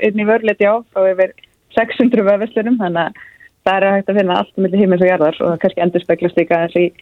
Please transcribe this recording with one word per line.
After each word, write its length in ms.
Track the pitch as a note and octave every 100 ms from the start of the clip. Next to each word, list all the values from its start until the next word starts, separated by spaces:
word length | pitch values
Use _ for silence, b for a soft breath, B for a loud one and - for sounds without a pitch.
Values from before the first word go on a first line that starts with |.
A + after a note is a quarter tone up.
inn 180 | G#3+ G#3
í 60 | G#3
vöruleiti 400 | A3+ A3 G#3 G3+
á 80 | A3
og 300 | A#3 - F#3+
yfir 240 | F#3 F#3 - _ _ _ -
sex 200 | A#3 -
hundruð 320 | A#3+ A#3 G3
vefverslunum, 480 | G3+ A3 A3+ A3 B3
þannig 280 | F#3+ E3+ E3
að 160 | - B B B _
það 160 | - F#3+
er 160 | G3 G3
hægt 140 | G3
að 60 | G3+
finna 160 | F#3+ F#3
allt 220 | G3+ -
milli 220 | F#3+ F#3+
himins 220 | G3+ F3+ F3+
og 20 |
jarðar 280 | F3+ D#3 -
og 140 | F3
það 80 | E3
kannski 220 | F#3+ - F3
endurspeglast 560 | F3 F3 E3+ F3 F3
líka 160 | E3 E3+
aðeins 180 | E3+ F3
í, 80 | F3 -